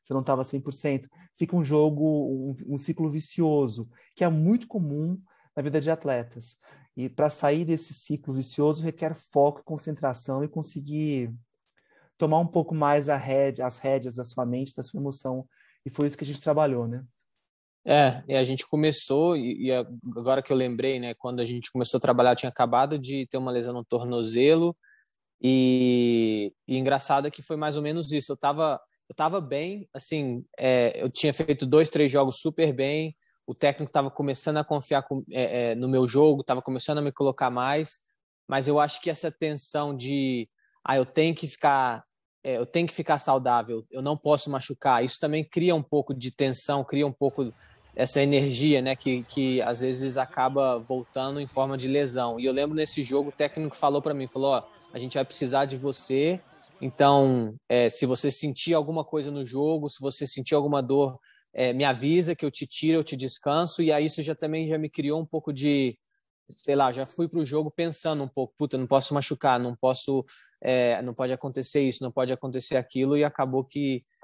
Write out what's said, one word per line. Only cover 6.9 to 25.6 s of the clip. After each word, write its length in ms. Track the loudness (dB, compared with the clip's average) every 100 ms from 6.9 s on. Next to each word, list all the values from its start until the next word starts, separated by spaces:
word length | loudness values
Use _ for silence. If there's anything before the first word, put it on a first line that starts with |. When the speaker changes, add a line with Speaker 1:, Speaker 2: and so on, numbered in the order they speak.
| -8
Speaker 1:
E 140 | -6
pra 200 | 0 0
sair 360 | 2 0 2 0
desse 280 | -2 -4
ciclo 400 | -12 -8 -8 -6
vicioso, 500 | -6 -4 0 2 2
requer 320 | -4 -4 -6 -6
foco, 480 | -2 4 4 2
concentração 800 | -8 -10 -8 -4 -4 -4 -6 -4
e 40 | -4
conseguir 840 | -6 -8 -10 -8 -4 -2 -2 -4 -10 _ _ _ _ _ _ _ -2
tomar 220 | 2 2
um 80 | 2
pouco 260 | 0 0
mais 360 | 0 2 4 2
a 80 | -2
rédea, 480 | 0 2 2 0 -6
as 140 | -4
rédeas 360 | -2 -2 -2 -8
da 80 |
sua 220 | -8 -6 -4
mente, 300 | -4 -6 -10
da 80 |
sua 160 | -12 -8
emoção. 460 | -8 -6 -6 -8 -10 _ _ _ -10
E 40 |
foi 180 | -2 -2
isso 100 | -2
que 60 |
a 40 | -10
gente 140 | -4
trabalhou, 460 | 0 2 2 0 -4
né? 160 | -8 -12 _ _ _ _ _ _ _ 2
Speaker 2:
É, 360 | 6 6 2 0
e 80 | 2
a 80 |
gente 220 | 2 0 -2
começou, 720 | 0 2 0 0 2 4 2
e, 300 | -2 -4 0
e 40 |
agora 720 | 0 -2 -10 -10 -4 0 0
que 100 | 2
eu 60 | 2
lembrei, 420 | 2 0 -2 -2
né, 140 | -4
quando 260 | -8 -6 -4
a 60 | -4
gente 260 | -4 -4
começou 280 | -4 0 2
a 20 |
trabalhar, 300 | 4 6 6
eu 40 | 4
tinha 140 | 0
acabado 480 | 0 2 2 2 -2
de 300 | -4 -6 -4
ter 100 | -4
uma 140 | -2
lesão 220 | -4 -4
no 120 | -6 -4
tornozelo, 920 | -4 -2 -2 0 4 6 6 2 -2 _ _ _ _ _ _
e, 1120 | 2 4